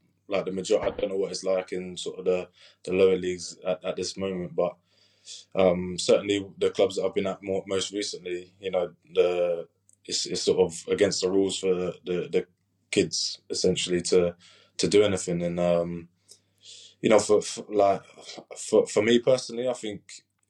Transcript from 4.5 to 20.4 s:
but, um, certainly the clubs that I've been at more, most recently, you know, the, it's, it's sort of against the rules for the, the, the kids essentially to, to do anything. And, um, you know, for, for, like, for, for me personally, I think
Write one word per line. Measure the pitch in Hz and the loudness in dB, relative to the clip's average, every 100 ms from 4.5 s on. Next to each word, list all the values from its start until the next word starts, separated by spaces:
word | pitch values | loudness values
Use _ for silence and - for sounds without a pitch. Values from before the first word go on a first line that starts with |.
| 82 | -2
but, | 87 - _ _ _ _ - - - 98 | -2 -4 _ _ _ _ -20 -20 -6 2
um, | 95 90 90 87 | 4 4 -2 -2
certainly | - - 101 101 95 85 | 2 2 2 -2 -2 -2
the | 95 | -2
clubs | - 98 95 | 2 0 0
that | 92 | -2
I've | 101 | -2
been | 95 | -4
at | 90 | -4
more, | 98 95 95 | -4 -4 -2
most | 95 92 | -4 -4
recently, | 101 98 90 90 87 - _ | -4 -6 -8 -8 -10 -10 _
you | 98 | -4
know, | 92 87 - _ | -2 -2 -8 _
the, | 90 90 87 87 85 85 _ _ _ - | 2 2 2 0 -2 -8 _ _ _ -8
it's, | 87 - | -6 -4
it's | - | -2
sort | - - | 0 2
of | 90 82 - | 2 0 -2
against | 95 98 85 | 2 2 2
the | 92 | 0
rules | 98 98 90 | 2 2 0
for | 95 | 0
the, | 90 92 - - | 0 -2 -6 -4
the, | 87 78 | -4 -2
the | - - _ _ _ - | -2 -4 _ _ _ -4
kids | 104 90 - - - - | 0 0 -2 -6 -8 -8
essentially | - 92 90 87 87 | -2 0 0 0 -2
to, | - 92 87 - - _ _ - | 2 2 2 -2 -18 _ _ -4
to | 90 | 2
do | 101 | 4
anything. | 104 92 - 87 | 4 2 -2 -2
And, | 87 87 | -2 0
um, | 87 87 85 87 85 _ _ - _ _ - - - _ | 2 2 0 -6 -14 _ _ -20 _ _ -20 -20 -20 _
you | 110 | 4
know, | 107 | 4
for, | 101 104 | 6 2
for, | - - - | 2 -8 -4
like, | 104 98 95 - - - - - - | 2 2 2 -4 -20 -18 -16 -16 -14
for, | - 110 - | 0 2 2
for | 104 | 2
me | 107 120 | 4 4
personally, | 135 127 - 117 127 | 4 0 0 -6 -4
I | |
think | 123 107 98 - - _ _ | -4 -8 -10 -14 -20 _ _